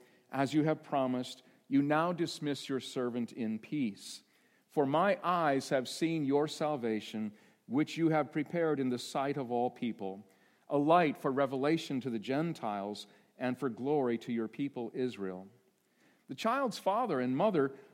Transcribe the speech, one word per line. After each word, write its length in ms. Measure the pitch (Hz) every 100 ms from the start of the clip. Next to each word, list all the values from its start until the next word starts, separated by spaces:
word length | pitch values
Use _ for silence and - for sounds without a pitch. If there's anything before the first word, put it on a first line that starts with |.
| - _ _
as 220 | 131 135
you 100 | 151
have 200 | 156 156
promised, 600 | - 143 131 127 127 - - _ _
you 120 | 139
now 300 | 143 151 170
dismiss 560 | 170 165 - 147 135 -
your 140 | 135
servant 500 | - 135 123 120 117
in 260 | - 110 107
peace. 640 | - 151 117 95 - - - _ _ _ _
For 160 | - 135
my 320 | 156 196 185
eyes 460 | 170 180 156 135 131
have 180 | 139 120
seen 380 | - 165 165 135
your 220 | 143 156
salvation, 840 | - 151 147 117 110 - 110 107 104 - _ -
which 280 | 127 151 156
you 140 | 165
have 240 | 156 143
prepared 460 | 160 139 175 165 143
in 80 | 131
the 100 | 123
sight 380 | - 147 139 143
of 120 | 120
all 200 | 120 123
people, 560 | 123 120 104 98 98 107 _ _ _ -
a 80 | 143
light 400 | 147 175 160 -
for 140 | 147
revelation 680 | 131 135 135 143 160 - 135
to 80 | 127
the 100 | 113
Gentiles 880 | 101 139 170 156 113 104 101 104 - - _ -
and 200 | 127 123
for 120 | 139
glory 480 | 110 131 151 127 117
to 160 | 127
your 160 | 117 110
people 420 | - 139 131 113
Israel." 540 | 139 127 107 98 92 98 - _ _ _ _ _ _ -
The 60 | 131
child's 440 | 220 262 262 -
father 400 | 190 214 247 135
and 160 | 123 131
mother 360 | 214 175 135 - -